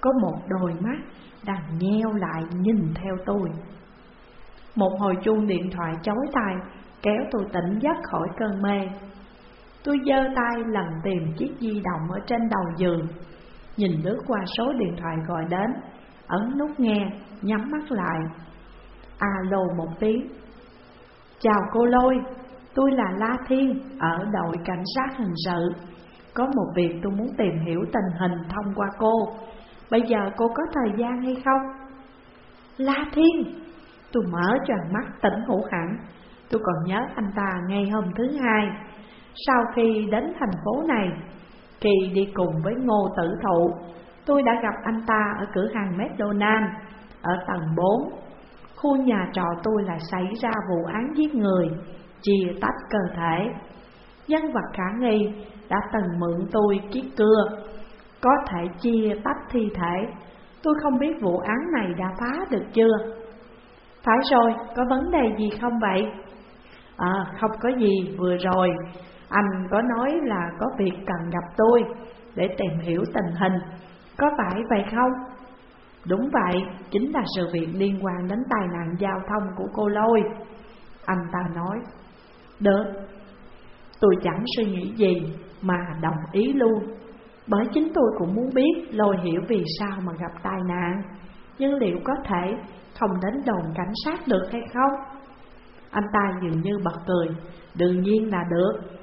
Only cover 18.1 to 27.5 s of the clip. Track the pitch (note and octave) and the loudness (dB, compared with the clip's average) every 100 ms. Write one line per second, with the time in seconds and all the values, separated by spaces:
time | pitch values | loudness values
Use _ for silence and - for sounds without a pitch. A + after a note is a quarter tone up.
18.1 | E3 D#3+ - - - - - - - - | -2 -4 -8 -18 -20 -20 -20 -20 -20 -20
19.1 | - G3+ F#3+ F#3 G3 F#3 E3+ E3 E3 G#3+ | -6 -2 -2 0 0 0 -2 -6 -2 0
20.1 | A#3 - - - - - - - - - | 0 -2 -12 -18 -20 -20 -20 -20 -20 -20
21.1 | - - - A3+ F3 - A3+ A#3+ B3 B3+ | -20 -20 -2 2 2 2 2 4 6 6
22.1 | B3+ - - - - - - C4+ C4 G3+ | 4 -2 -12 -16 -20 -6 2 4 4 0
23.1 | F#3+ A3 B3+ - C4 C4+ A#3+ - - E3 | -2 -2 -2 0 2 2 0 -6 -2 0
24.1 | E3 G3+ G3+ E3+ E3+ E3+ F3 F#3 C4+ C4+ | 0 -2 -2 -2 -4 -4 -4 -4 -2 -4
25.1 | C4 G#3 E3 F3 F3 F3 F3 - - - | -2 -4 -2 -2 0 0 -2 -12 -20 -20
26.1 | - - A#3 C4 B3+ F3+ F3+ F3 E3+ G3 | -20 -10 -2 0 0 0 0 0 0 -4
27.1 | G3 B3 - G3+ | -2 -4 0 0